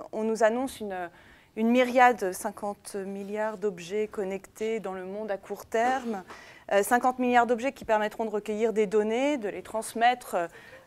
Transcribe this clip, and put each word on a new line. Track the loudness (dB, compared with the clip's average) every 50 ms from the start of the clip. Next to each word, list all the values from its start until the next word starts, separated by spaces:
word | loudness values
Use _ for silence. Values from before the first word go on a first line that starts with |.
| -12 -8
on | -6 -4 -2
nous | -2 2 4 4
annonce | 4 4 2 -2 -4 -6 -8
une, | -8 -8 -6 -8 -8 -10 -12 -18 -20 -20 -20 -20 _ _ _
une | 0 2 4
myriade, | 4 4 4 4 6 6 8 8 6 4 -2 -4 -4
cinquante | -4 -6 -8 -8 -6 -8 -8 -8 -10 _ -12 -10
milliards | -8 -8 -8 -8 -8 -8 -8 -4 -4 -4 -4 -4 -4
d'objets | -4 -4 -4 -4 -8 -4 -2 -2 -2 -2
connectés | -4 -6 -4 -4 -4 -6 -8 -14 _ -6 -4 -4 -4 -4
dans | -4 -6
le | -8 -8 -8
monde | -8 -8 -8 -6 -6
à | -6 -6
court | -6 -10 -12 -12 -10
terme, | -2 0 0 2 2 0 0 -2 -4 -6 -6 -8 -12 -18 -20 -20 -20 -20 -20 -6 2 2
euh, | 2 4
cinquante | 4 2 4 4 2 0 2
milliards | 0 4 6 6 6 6
d'objets | 2 0 0 -4
qui | -4 -4 -2
permettront | 0 0 0 0 -2 -4 -4 -4
de | -4
recueillir | -2 -4 -4 -4 -2 0 0 0 2
des | 2 0 2
données, | 2 2 2 2 0 0 0 0 0 -2
de | -4 -6
les | -8 -8 -12
transmettre, | -8 -8 -8 -8 -6 -2 4 4 4 4 2 -4 -4 -2
euh, | -2 -2 -4 -6 -14 -20 -20 -20 -20 -16